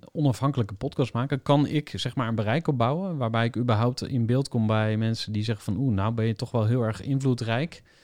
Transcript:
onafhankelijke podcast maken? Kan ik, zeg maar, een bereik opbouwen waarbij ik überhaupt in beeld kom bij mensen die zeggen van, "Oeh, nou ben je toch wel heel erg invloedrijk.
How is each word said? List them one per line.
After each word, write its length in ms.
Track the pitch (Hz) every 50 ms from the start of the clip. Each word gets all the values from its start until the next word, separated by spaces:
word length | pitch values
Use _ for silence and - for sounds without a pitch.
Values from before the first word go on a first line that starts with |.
| - -
onafhankelijke 640 | - 165 147 139 117 - 127 143 139 127 110 - 101
podcast 400 | - - 143 - - 131 - -
maken? 280 | 117 127 135 139 131
Kan 260 | - - 143 147 143
ik, 240 | - - 151 147 - -
zeg 200 | 98 - 131 -
maar, 120 | 135 120
een 80 | 113 113
bereik 320 | 110 104 104 120 170 165
opbouwen 500 | - 143 120 113 120 143 175 196 190 165
waarbij 280 | 139 123 113 113 113 117
ik 120 | 120 -
überhaupt 500 | 110 123 123 110 104 117 123 127 - -
in 180 | - 139 123 113
beeld 220 | 110 123 135 135 -
kom 180 | - 120 110
bij 300 | 107 110 110 107 110 110
mensen 340 | 107 113 113 113 - - -
die 120 | 107 104 107
zeggen 200 | 110 117 107 -
van, 120 | - 98
"Oeh, 160 | 101 139 131 107
nou 200 | 98 98 110 117
ben 120 | 113 110
je 100 | 113 110
toch 160 | - 123 -
wel 140 | - 120 107
heel 160 | 107 120 127
erg 200 | 113 110 107 -
invloedrijk. 800 | - 135 135 139 135 135 123 117 113 113 113 123 156 170 - - - _ _ -